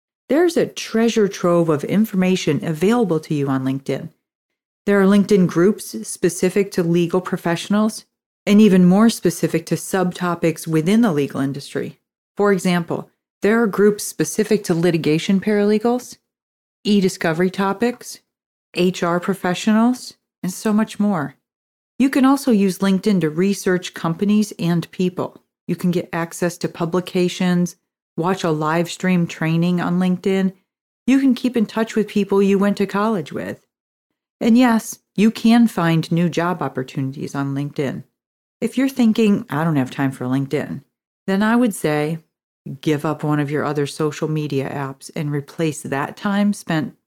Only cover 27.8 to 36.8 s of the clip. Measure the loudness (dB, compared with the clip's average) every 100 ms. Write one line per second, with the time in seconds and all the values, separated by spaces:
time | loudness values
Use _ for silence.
27.8 | _ _ _ -4 -2 -2 -2 -2 0 0
28.8 | -2 -4 0 0 0 -4 -2 0 0 0
29.8 | -2 0 0 0 0 0 -2 -4 _ _
30.8 | _ _ 0 2 2 0 0 -2 -2 -2
31.8 | -2 -2 -2 -2 0 2 4 4 2 0
32.8 | -2 -2 -2 -2 -6 -8 -8 -12 _ _
33.8 | _ _ _ _ _ -4 2 4 4 2
34.8 | -2 -12 _ 0 2 2 4 4 4 2
35.8 | 0 2 0 0 0 0 -2 -2 -4 -6